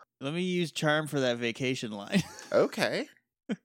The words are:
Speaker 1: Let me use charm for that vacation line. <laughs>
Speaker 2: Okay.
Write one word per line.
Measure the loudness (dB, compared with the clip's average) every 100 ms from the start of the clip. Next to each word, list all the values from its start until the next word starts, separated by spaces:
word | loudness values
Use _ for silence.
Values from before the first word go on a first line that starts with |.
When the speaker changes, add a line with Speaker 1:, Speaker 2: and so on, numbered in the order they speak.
| -20 -10
Speaker 1:
Let | -6
me | -4
use | -2 0 -2
charm | 0 2 2 2
for | 0
that | 2 2
vacation | -2 0 -2 -2 -4
line. | -8 0 0 0
<laughs> | -8 0
Speaker 2:
Okay. | 4 4 2 -2 -2 -6 -12 _ _ -8 -8